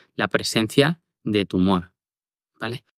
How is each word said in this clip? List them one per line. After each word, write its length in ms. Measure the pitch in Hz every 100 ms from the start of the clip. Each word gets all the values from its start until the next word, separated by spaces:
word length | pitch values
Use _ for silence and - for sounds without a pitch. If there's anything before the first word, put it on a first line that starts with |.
| _
la 140 | - 104
presencia 720 | - - 113 110 - 143 170 _ _
de 200 | 117 104
tumor, 460 | 92 95 92 92 90 _ _ _ _ _ _ -
¿vale? 240 | 110 120 _